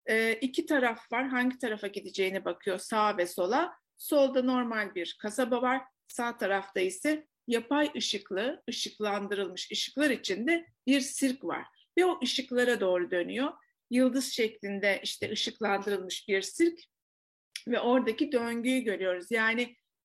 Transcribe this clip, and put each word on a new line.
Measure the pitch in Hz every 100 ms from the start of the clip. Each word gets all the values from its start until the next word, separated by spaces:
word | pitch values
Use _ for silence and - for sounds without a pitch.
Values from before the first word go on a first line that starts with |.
| -
e, | 220 226
iki | 226 262 302 330
taraf | 294 247 233 -
var. | 240 269
Hangi | 254 254 254
tarafa | 240 208 202
gideceğine | 202 185 190 190 190 180
bakıyor, | 175 196 190
sağa | - 220 214 180
ve | 175
sola. | - 180 262 339 - _ -
Solda | - 294 269 254
normal | 254 254 233 220 202 180
bir | 170 -
kasaba | 208 208 247 240
var. | 254 262 - _ -
Sağ | - 240 226
tarafta | 190 196 190 190
ise | 185 - 294 311 - _ -
yapay | 226 226 285 294 247
ışıklı, | - 202 - 185 240 349 -
ışıklandırılmış | - - - 208 202 196 202 185 180 -
ışıklar | 208 - 262 294
içinde | 233 - 190 254 339 339 _ 254
bir | 277
sirk | 262 - 269 254
var. | 170 - - _ _ -
Ve | 359
o | -
ışıklara | 247 - 254 247 247 226
doğru | 190 180 175
dönüyor. | 180 175 208 294 - _ _ -
Yıldız | 247 262 269 262
şeklinde | - 220 220 202 202 202 190
işte | - - 208
ışıklandırılmış | 214 233 - 208 196 202 196 185 - -
bir | 190
sirk | 190 - 339 339 - _ _ _ _ _ _ - 226
ve | 233
oradaki | 240 254 220 220 294
döngüyü | 247 233 233 240 262
görüyoruz. | 226 185 185 180 175
Yani | 233 220 226 240 - _ _